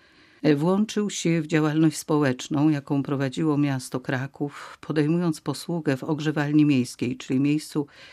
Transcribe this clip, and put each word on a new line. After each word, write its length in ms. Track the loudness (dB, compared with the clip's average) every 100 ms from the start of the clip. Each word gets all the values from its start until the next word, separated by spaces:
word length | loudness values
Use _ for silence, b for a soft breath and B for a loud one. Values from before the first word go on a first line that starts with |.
| b b b b
E, 140 | 2 2
włączył 540 | 2 2 0 -2 -4
się 320 | -2 0 0
w 40 | 2
działalność 500 | 2 2 4 2 2
społeczną, 720 | -2 0 2 0 -2 2 2
jaką 340 | 2 -2 -2
prowadziło 560 | -2 -2 -2 -2 0 2
miasto 420 | 0 0 -4 -8
Kraków, 800 | -4 -4 -4 -6 -8 -8 -18 -14
podejmując 600 | -4 0 2 2 0 -2
posługę 560 | -4 -8 -6 -4 -2 -2
w 80 |
ogrzewalni 600 | -2 -4 -2 -2 2 4
miejskiej, 520 | 6 4 0 -4 -6 -6
czyli 240 | -4 0
miejscu, 460 | 2 0 -2 -6 -6 B B